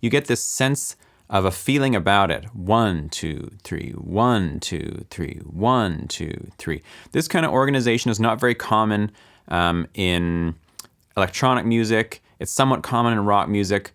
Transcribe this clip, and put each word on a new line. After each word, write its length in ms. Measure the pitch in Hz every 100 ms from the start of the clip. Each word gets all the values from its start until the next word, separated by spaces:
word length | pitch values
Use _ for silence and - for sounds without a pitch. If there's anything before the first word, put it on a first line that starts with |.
you 100 | 117
get 160 | 135 143
this 160 | 120
sense 540 | - - 135 139 - - _ _ _
of 160 | 101
a 60 | 95
feeling 440 | 92 - 139 135 113
about 340 | 82 101 98
it. 140 | 76 98
One, 540 | 110 90 110 113 87 76
two, 420 | - 80 73 53 -
three, 260 | - 82 -
one, 680 | - 65 90 120 117 90 76
two, 440 | - 85 - - -
three, 300 | - 78 -
one, 640 | 76 78 107 127 107 82 -
two, 420 | - 78 - - -
three. 240 | - 78 - - -
This 140 | - 156
kind 180 | 185
of 80 | 160
organization 580 | 127 135 139 120 117 123
is 100 | 104
not 180 | 113 110
very 160 | 123
common, 560 | 120 - 107 110 104 104 - _ _ -
um, 400 | 87 87 85 82
in 600 | - 92 87 87 85 85 82 _ _ - _ _ -
electronic 480 | 95 - 131 127
music. 580 | 113 117 110 113 110 - _ _
It's 140 | -
somewhat 300 | - 135 131
common 300 | - 123 120
in 120 | 113
rock 240 | 101 101 92
music. 440 | 104 101 101 -